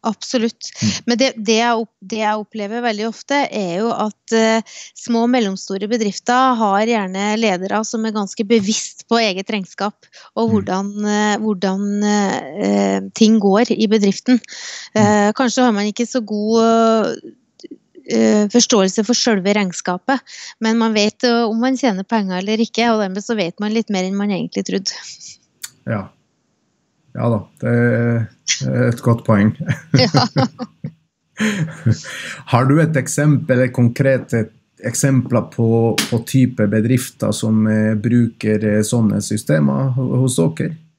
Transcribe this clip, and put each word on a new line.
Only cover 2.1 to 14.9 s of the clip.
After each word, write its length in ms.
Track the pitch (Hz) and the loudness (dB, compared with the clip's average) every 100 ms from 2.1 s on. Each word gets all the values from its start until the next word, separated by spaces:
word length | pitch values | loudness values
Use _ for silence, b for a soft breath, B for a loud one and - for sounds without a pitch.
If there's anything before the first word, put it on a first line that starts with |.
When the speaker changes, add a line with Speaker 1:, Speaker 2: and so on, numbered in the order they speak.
| 220 | -4
Speaker 1:
jeg 180 | 214 214 | -2 -4
opplever 460 | 202 220 202 233 | -6 -10 -8 -4
veldig 220 | 240 208 226 | -4 -4 -6
ofte 400 | 220 - 285 277 | -8 -4 -2 -2
er 280 | 214 185 170 | -4 -4 -2
jo 80 | 226 | -2
at, 440 | - 214 - - | -2 -4 -6 -2
eh, 260 | 226 220 226 220 B B | 2 2 2 -2 B B
små 280 | - - 233 | -16 -4 0
og 60 | 233 | 2
mellomstore 560 | 254 208 190 - 196 202 | 2 0 -4 -8 -6 -2
bedrifter 720 | 240 214 - - 247 262 233 | -2 -2 -4 0 2 4 2
har 240 | 214 196 220 | 2 2 2
gjerne 520 | 226 190 190 208 214 | 0 -2 -4 -2 0
ledere 460 | 226 180 190 202 220 | 0 0 -2 -4 -4
som 180 | 226 220 | -4 -4
er 60 | |
ganske 320 | 214 196 - 202 | -4 -6 -6 0
bevisst 600 | 233 196 220 - - - | 2 2 -4 -6 -16 -2
på 80 | 233 | 0
eget 260 | 220 185 196 | 0 -2 -6
regnskap, 460 | 214 180 - 202 _ _ B B - | -6 -8 -6 -8 _ _ B B -4
og 140 | 226 | 0
Speaker 2:
Mm. 40 | |
Speaker 1:
hvordan, 520 | 214 202 185 196 202 208 | 0 0 -4 -4 -4 -2
eh, 320 | 208 214 208 | 0 0 0
hvordan, 680 | 214 190 190 190 202 208 | -2 -2 -2 -2 -2 -2
eh, 960 | 208 208 196 - 131 156 196 202 196 196 196 | 0 2 0 -2 -8 -4 0 2 2 -2 -4
ting 260 | - 214 220 | 2 4 4
går 320 | 196 196 240 | 4 2 2
i 160 | 208 214 | 0 2
bedriften. 540 | 214 202 190 - 247 - B B B B | 2 2 0 0 0 0 B B B B